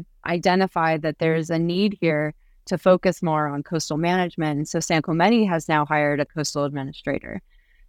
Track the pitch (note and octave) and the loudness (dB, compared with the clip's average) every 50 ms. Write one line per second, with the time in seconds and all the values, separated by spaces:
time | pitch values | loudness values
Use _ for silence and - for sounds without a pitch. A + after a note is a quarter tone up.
0 | E3+ - _ _ - - F3 F3 - F3+ F3+ F#3+ F#3+ F3+ - F3+ D#3+ D#3+ D#3+ D#3 | -6 -10 _ _ -4 -4 -2 0 2 2 4 4 2 0 0 0 0 0 0 0
1 | D#3+ D#3 D3 - E3 D#3+ D#3+ E3 D#3 E3 E3 E3 E3+ E3+ F3 F#3+ G#3 G#3 G3+ - | -2 -4 -2 0 0 0 0 0 -2 -2 -2 0 0 0 0 0 0 0 0 0
2 | E3+ E3 D3+ D3+ D3+ D3+ - _ _ _ _ _ _ - F3+ D#3+ - F#3 F#3 - | 0 0 0 0 -2 -4 -6 _ _ _ _ _ _ -6 -4 2 4 4 4 6
3 | - F#3 E3 - F3 E3 D#3 D3+ D3+ C#3+ C#3+ D3 - - E3+ D#3 - - D#3 D3+ | 4 0 0 0 0 0 0 0 0 -2 -4 -6 -6 -4 -4 -4 -4 -4 -2 -2
4 | E3+ F3 F3+ F#3 F3+ E3+ - F3 D#3 D3+ D3 C#3+ D3+ - - E3 - - E3+ D#3+ | 0 2 2 0 0 -2 -4 -4 -2 -2 -2 -2 -2 -4 -4 -4 -2 0 0 0
5 | - - D#3 E3 F3 G#3 A#3+ A3+ G#3+ F#3+ E3+ D#3+ - - D#3 D3+ D3 C#3+ D#3 D3+ | 0 0 2 2 4 4 4 4 2 2 0 -2 0 0 0 0 2 0 0 0
6 | D3 D3 D3 C#3 C#3+ - - D#3 D3 - - D3 C#3+ C#3 C#3+ C#3 C3+ C#3 - - | 2 2 0 0 -2 -4 -4 -6 -6 -4 -4 -4 -4 -4 -4 -6 -8 -10 -12 -10
7 | - C#3+ C#3 - - - - F#3 - _ _ _ _ _ _ _ - | -6 -6 -6 -6 -6 -10 -12 -12 -14 _ _ _ _ _ _ _ -20